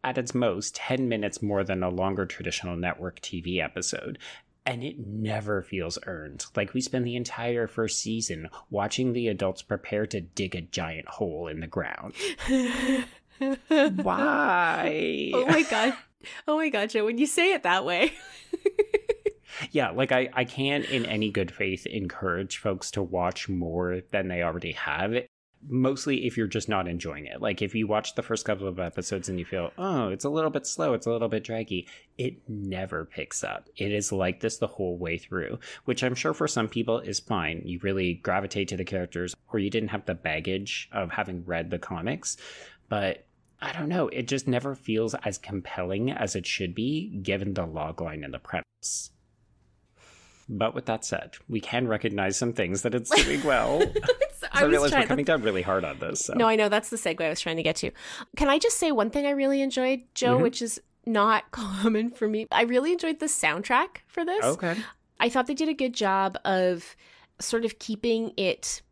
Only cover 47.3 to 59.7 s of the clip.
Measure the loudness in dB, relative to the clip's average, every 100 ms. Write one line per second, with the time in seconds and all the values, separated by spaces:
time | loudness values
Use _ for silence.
47.3 | 0 0 -2 -4 -4 -6 -4 -6 -6 -10
48.3 | -10 -6 -6 -6 _ -8 -8 -10 _ _
49.3 | _ _ _ _ _ _ _ -20 -20 -20
50.3 | _ -10 0 0 0 -2 -2 -2 -4 -6
51.3 | -16 -6 -6 -2 0 2 2 0 2 0
52.3 | 2 0 2 0 2 0 -2 4 4 4
53.3 | 2 4 4 4 4 4 2 0 2 0
54.3 | -4 0 4 6 6 6 4 4 2 4
55.3 | 4 4 2 2 2 2 -4 -4 -4 -2
56.3 | 4 6 6 4 4 0 -2 -2 0 0
57.3 | 0 -2 0 0 0 -2 -6 -14 -12 -12
58.3 | 2 6 6 4 4 4 4 4 2 2
59.3 | 4 4 4 2